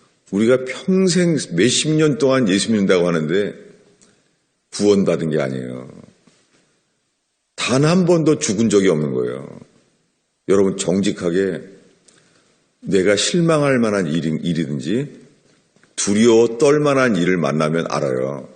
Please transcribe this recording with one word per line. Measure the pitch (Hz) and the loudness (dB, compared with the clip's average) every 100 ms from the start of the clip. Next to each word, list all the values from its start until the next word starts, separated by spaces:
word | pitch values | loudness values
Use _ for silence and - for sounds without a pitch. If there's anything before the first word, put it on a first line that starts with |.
| _ _ - | _ _ -6
우리가 | 98 113 127 127 | -2 2 0 -2
평생 | - - 190 185 180 170 151 - 165 | -8 -2 0 2 2 0 -2 -2 0
몇십 | 120 - 151 156 | 0 0 0 2
년 | 156 117 | 2 2
동안 | 135 131 104 | 2 2 2
예수 | 98 117 | 0 0
믿는다고 | 107 98 90 87 | 0 2 2 2
하는데 | 82 78 95 98 - - - _ _ _ _ _ _ _ _ _ | 0 -2 -2 -4 -8 -20 -20 _ _ _ _ _ _ _ _ _
구원받은 | - 101 98 87 82 80 | 0 2 2 2 -2 -2
게 | 78 | -2
아니에요. | 67 65 62 62 64 - - _ _ _ _ _ _ _ _ _ _ _ _ _ _ - | -4 -6 -10 -12 -16 -20 -20 _ _ _ _ _ _ _ _ _ _ _ _ _ _ -8
단 | - 131 | -2 0
한 | 151 185 | 2 2
번도 | 170 170 151 143 | 2 2 2 0
죽은 | - 101 113 | -2 -2 2
적이 | 101 95 | 2 2
없는 | 78 73 | 0 -2
거예요. | 64 60 64 - 50 - _ _ _ _ _ _ _ - | -4 -6 -8 -14 -20 -20 _ _ _ _ _ _ _ 0
여러분, | 98 98 - | 2 2 -2
정직하게 | - 98 101 - 87 90 95 80 - - _ _ _ _ _ _ _ _ _ _ | -2 0 -2 -2 -2 -2 -2 -6 -12 -20 _ _ _ _ _ _ _ _ _ _
내가 | 240 95 92 101 | -2 0 2 0
실망할 | - 175 165 156 143 127 | 0 0 2 2 2 2
만한 | 113 101 80 | 0 0 -2
일이, | 82 80 | -2 -4
일이든지 | 78 82 80 73 71 71 117 147 - - _ _ _ _ _ _ - | -4 -4 -4 -4 -6 -4 -4 -6 -12 -20 _ _ _ _ _ _ -6
두려워 | 98 104 117 113 117 117 | -2 2 4 6 4 2
떨 | 143 151 | 2 2
만한 | 147 135 127 90 | 2 2 2 2
일을 | 87 90 | 0 0
만나면 | 73 76 78 82 - | 0 0 0 -2 -4
알아요. | 71 71 64 67 69 - | -4 -2 -2 -4 -8 -14